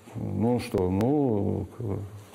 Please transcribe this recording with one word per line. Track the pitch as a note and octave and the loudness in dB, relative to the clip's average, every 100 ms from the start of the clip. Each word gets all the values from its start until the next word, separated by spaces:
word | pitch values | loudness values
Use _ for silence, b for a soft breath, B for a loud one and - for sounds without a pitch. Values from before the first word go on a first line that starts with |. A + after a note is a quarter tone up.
| - A2 | -12 -8
Ну | G#2 G2 A2+ B2 | -4 0 2 2
что, | - G2 F2+ | 0 0 2
ну, | F#2+ A#2 D3 C3+ G#2 G2 G2 F#2+ - | 2 4 4 4 2 0 -2 -4 -8
к-, | G#2 G2 G2+ - - | -6 -6 -8 -14 -16